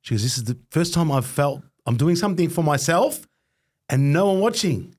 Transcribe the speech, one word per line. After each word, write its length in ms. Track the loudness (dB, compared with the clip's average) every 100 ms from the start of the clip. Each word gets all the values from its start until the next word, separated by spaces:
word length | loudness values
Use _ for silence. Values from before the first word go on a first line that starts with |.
She 140 | -2
goes, 80 | -2
This 160 | -2 -4
is 60 |
the 140 | -6 -8 _
first 240 | -4 -2
time 180 | 0 0
I've 140 | 0 -2
felt 360 | -2 -2 -4 -14 _ -4
I'm 100 | 0
doing 200 | 2 2
something 320 | 0 0 0
for 140 | 0
myself 600 | 0 0 2 2 2 -2 -14 _ _ _ _ _ _
and 240 | 0 2
no 140 | 4 2
one 80 | 2
watching. 540 | 0 0 -2 -4 -6